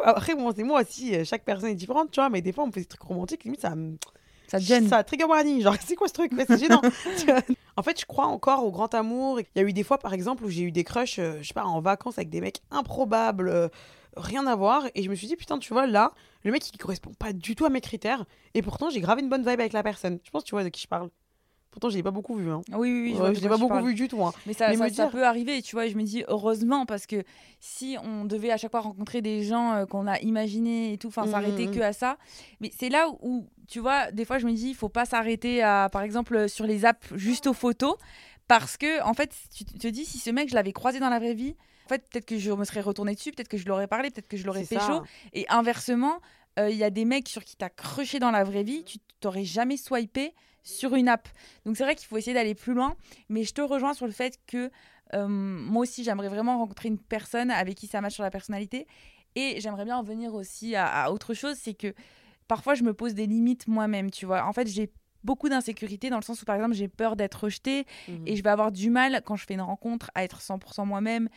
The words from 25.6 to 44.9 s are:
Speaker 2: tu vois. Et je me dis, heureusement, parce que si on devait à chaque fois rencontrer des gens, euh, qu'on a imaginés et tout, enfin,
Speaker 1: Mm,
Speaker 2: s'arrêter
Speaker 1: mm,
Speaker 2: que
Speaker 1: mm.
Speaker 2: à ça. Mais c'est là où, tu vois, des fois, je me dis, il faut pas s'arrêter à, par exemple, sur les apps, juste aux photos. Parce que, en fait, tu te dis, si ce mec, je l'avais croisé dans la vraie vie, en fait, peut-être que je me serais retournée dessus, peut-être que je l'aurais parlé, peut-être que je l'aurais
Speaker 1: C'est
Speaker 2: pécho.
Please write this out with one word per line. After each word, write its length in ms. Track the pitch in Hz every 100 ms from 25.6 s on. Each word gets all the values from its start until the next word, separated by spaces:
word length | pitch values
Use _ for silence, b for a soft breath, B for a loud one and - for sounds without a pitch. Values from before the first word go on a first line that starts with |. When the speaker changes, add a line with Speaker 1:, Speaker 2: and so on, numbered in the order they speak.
Speaker 2:
tu 160 | - 220
vois. 80 | 233
Et 40 |
je 60 | 208
me 40 |
dis, 220 | 214 226 -
heureusement, 600 | 214 214 220 233 277 247
parce 200 | 208 -
que 160 | 208 185 b b b
si 360 | - - 262 262
on 220 | - 214
devait 260 | 208 214 233
à 60 | 220
chaque 140 | 226
fois 100 | 233
rencontrer 400 | 214 190 208 240
des 220 | 214 214
gens, 300 | 208 233 233
euh, 100 | 214
qu'on 220 | 190 196 202
a 120 | 196
imaginés 720 | 220 220 214 214 233 233 226
et 40 | 208
tout, 100 | 233
enfin, 180 | 214 214
Speaker 1:
Mm, 40 |
Speaker 2:
s'arrêter 360 | 208 208 202 220
Speaker 1:
mm, 40 |
Speaker 2:
que 60 | 240
Speaker 1:
mm. 20 |
Speaker 2:
à 100 | 208
ça. 240 | 208 247 277 B B B B
Mais 120 | 214 -
c'est 120 | 254
là 180 | 285 320 -
où, 260 | 247 247 - _ -
tu 120 | 233
vois, 300 | 233 277 247
des 120 | 208
fois, 140 | 226 262
je 80 | 233
me 60 |
dis, 180 | 226 247
il 40 |
faut 140 | 262 214
pas 160 | 233
s'arrêter 580 | 240 233 220 226 240 240
à, 280 | 214 202 196
par 100 | 196
exemple, 460 | 208 220 233 233 208
sur 180 | - 214
les 200 | 214 226
apps, 200 | 226 - 185
juste 300 | 196 247 277
aux 60 |
photos. 440 | 247 247 - 277 392 B B B B -
Parce 300 | 233 - -
que, 240 | 294 311
en 80 | 214
fait, 220 | 233 302 - -
tu 100 | - 208
te 200 | - 233
dis, 180 | 226 311
si 120 | 247
ce 120 | 233
mec, 180 | 240 294
je 60 |
l'avais 180 | 240 196
croisé 280 | - 247 262
dans 100 | 262
la 80 | 240
vraie 160 | 233
vie, 200 | 226 262 - b b
en 40 | b
fait, 180 | 262 -
peut-être 140 | 240 -
que 120 | 226
je 120 | 202
me 140 | 202
serais 160 | 202 214
retournée 340 | 202 202 202
dessus, 160 | 208 302
peut-être 180 | 285 226
que 100 | 208
je 80 | 180
l'aurais 200 | 196 196
parlé, 220 | 214 277
peut-être 180 | 220 -
que 100 | 202
je 80 | 190
l'aurais 180 | 190
Speaker 1:
C'est 120 | 175 196
Speaker 2:
pécho. 100 | 208